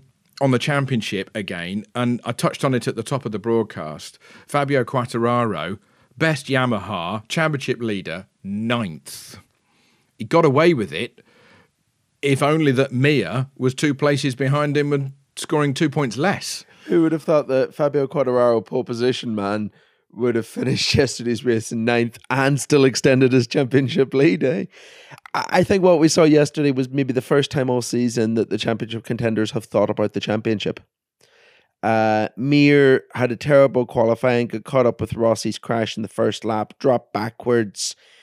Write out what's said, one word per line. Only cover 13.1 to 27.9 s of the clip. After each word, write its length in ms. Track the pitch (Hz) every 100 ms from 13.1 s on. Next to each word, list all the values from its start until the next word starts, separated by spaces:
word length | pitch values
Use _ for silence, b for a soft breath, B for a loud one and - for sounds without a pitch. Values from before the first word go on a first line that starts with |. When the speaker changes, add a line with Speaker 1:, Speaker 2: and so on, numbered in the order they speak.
| 143 87 120 135 -
Speaker 1:
was 160 | 127 131
two 180 | 151
places 400 | 139 147 143 143
behind 420 | 120 135 147 147 143
him 160 | 143
and 220 | 143 135 - _ -
scoring 380 | - 156 147
two 160 | 131 160
points 280 | 151 135 107
less. 480 | 180 170 - - - b -
Speaker 2:
Who 180 | 175
would 80 | 160
have 100 | 160
thought 260 | - 151 120
that 280 | 131 127 -
Fabio 320 | 147 143 139
Quartararo, 580 | 156 127 123 123 117 107
pole 180 | 131
position 520 | 120 117 123 123 123 107
man, 340 | 98 107 104 b b b b
would 200 | - 123
have 140 | 117 110
finished 480 | - 240 127 - -
<laughs> 0 |
yesterday's 500 | 131 - 117 113 123
race 260 | 113 -
in 140 | 117 113
ninth 320 | 120 117 - -
and 280 | 131 135 139
still 260 | - 147 135
extended 480 | 110 143 131 135
his 120 | 127 120
championship 720 | 156 127 131 131 165 135 135
lead, 280 | 156 180
eh? 220 | 135 175 - B B B B B - -
I, 100 | -
I 140 | 185
think 200 | 180 202
what 160 | 180 165
we 80 | 160
saw 160 | 180
yesterday 480 | 156 151 147 - 147
was 180 | 131 127
maybe 240 | 135 135
the 80 | 127
first 300 | - 143 131
time 180 | 147 127
all 140 | 123
season 500 | 117